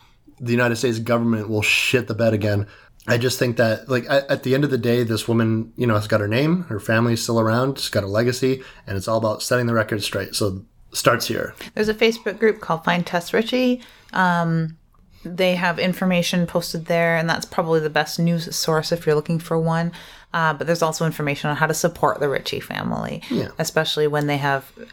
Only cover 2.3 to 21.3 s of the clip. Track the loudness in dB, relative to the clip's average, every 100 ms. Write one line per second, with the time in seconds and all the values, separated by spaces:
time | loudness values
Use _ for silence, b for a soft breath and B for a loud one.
2.3 | 2 2 0 -2 B B -16 -2 0 0
3.3 | 0 0 2 2 0 -2 -2 2 0 2
4.3 | -2 2 2 2 2 2 2 2 -2 0
5.3 | 2 2 0 -4 -2 0 2 2 0 2
6.3 | 2 2 0 -2 -6 0 2 4 2 0
7.3 | 2 2 2 0 -2 -2 -2 0 0 0
8.3 | 0 0 -2 B B -8 -6 -2 0 0
9.3 | -2 0 0 2 0 0 -2 -2 -4 -4
10.3 | -2 -2 -2 -12 _ -10 0 2 2 0
11.3 | -4 -6 -10 B -4 -2 2 2 2 -6
12.3 | 0 0 2 -2 -2 0 0 0 -4 0
13.3 | 0 2 2 2 0 B B B 0 2
14.3 | 2 2 0 -2 -6 _ _ -20 -16 -10
15.3 | 0 0 2 0 0 -2 0 2 2 2
16.3 | 0 0 -2 -2 -6 -2 0 2 2 0
17.3 | -2 -4 -4 0 0 2 -2 -2 0 0
18.3 | 0 -2 -4 0 0 0 -2 2 0 0
19.3 | -4 -2 0 0 0 -2 -6 B B B
20.3 | 0 0 0 -2 0 0 0 -2 -2 -4